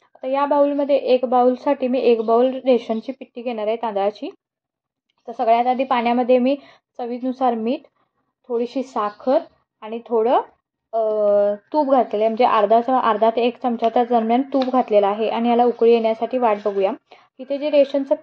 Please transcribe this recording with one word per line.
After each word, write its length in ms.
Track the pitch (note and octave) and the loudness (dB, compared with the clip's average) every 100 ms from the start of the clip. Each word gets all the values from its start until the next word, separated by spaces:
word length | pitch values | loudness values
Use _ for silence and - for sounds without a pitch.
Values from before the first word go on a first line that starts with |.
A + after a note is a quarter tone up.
| _ _ | _ _
आता 120 | C4 | -6
या 180 | C4+ C#4 | -2 0
बाउलमध्ये 500 | C#4+ C#4+ C#4+ C#4 C#4 | 2 2 0 0 0
एक 300 | - B3 B3 | 2 0 2
बाउलसाठी 640 | B3+ B3 B3+ - C#4 B3+ | 2 2 0 -2 -2 -2
मी 120 | B3+ | 0
एक 220 | - A3+ | 2 2
बाउल 320 | A3 A3+ C4 B3+ B3+ | 2 2 2 -2 0
रेशनची 460 | A#3+ - A3 A3 | 0 0 -8 -6
पिठी 300 | B3+ B3+ - | -14 -14 -12
घेणार 260 | A#3+ A3+ G#3+ | -10 -6 -4
आहे 80 | A#3 | -4
तांदळाची. 540 | A#3 G3+ G3 G#3 D#4+ - _ _ _ _ _ _ _ _ - | -4 -2 -4 -4 -12 -14 _ _ _ _ _ _ _ _ -16
तर 40 | |
सगळ्यात 360 | A#3 A#3 A#3 B3 | -4 2 2 2
आधी 160 | B3 | 0
पाण्यामध्ये 560 | C4 B3 A#3 A#3+ A#3+ B3+ | 0 0 0 0 2 2
मी 160 | B3 C#4 - _ _ - | 2 -2 -6 _ _ -14
चवीनुसार 560 | A#3+ B3 B3+ B3 B3+ | -10 -8 -6 -2 -2
मीठ, 260 | A#3 A3 C#4+ _ _ _ _ _ _ - | -2 -4 -6 _ _ _ _ _ _ -8
थोडीशी 360 | A#3 A#3+ C#4 | -6 -4 -6
साखर 540 | C4 A#3 G#3 - - D4 E4 _ _ _ | -8 -6 -6 -6 -2 -2 -2 _ _ _
आणि 180 | A3 A3+ A#3 | -14 -14 -4
थोडं, 300 | A#3 A3 D#4+ - _ _ _ _ | -2 0 0 -2 _ _ _ _
अ, 60 | A3+ A3 G#3+ G#3 G3+ G3+ G#3 _ | -4 -2 0 0 2 0 -2 _
तूप 180 | D4+ C#4 | -2 2
घातलेलं 320 | C4+ A3 G#3 | 2 0 0
आहे, 60 | A3 | -2
म्हणजे 160 | A3 B3 | 0 2
अर्धा 360 | A3 G3+ A3+ | 2 2 2
च-, 80 | A#3 | 2
अर्धा 400 | C4 A3+ G#3 A3 | -2 0 0 0
ते 120 | A3+ | 0
एक 160 | A#3+ A#3+ | -2 -2
चमचा 260 | B3+ A#3 A3+ | -6 -2 0
त्या 140 | A#3+ | 0
दरम्यान 380 | A#3 A#3+ A3 A#3+ | 0 0 2 0
तूप 220 | C4+ C#4 B3+ | 0 -2 0
घातलेलं 340 | B3+ A#3 G#3 G3+ | 0 2 2 2
आहे 220 | G#3 A3 | 0 -2
आणि 200 | A3+ A#3+ | -2 0
याला 160 | A#3+ A#3+ | 2 2
उकळी 260 | A#3 A#3 | 4 4
येण्यासाठी 460 | A#3 A3 A3+ A3+ B3+ | 4 2 -2 -4 0
वाट 200 | A#3+ G#3 G#3 | 0 0 -2
बघूया. 260 | G3 F#3+ C4+ _ - _ - | -2 -2 -2 _ -20 _ -18
इथे 180 | C4 C#4 | -8 -6
जे 120 | D4+ | 0
रेशनचं 460 | D4 C#4 C#4+ C4+ D4+ | 2 4 2 -2 -4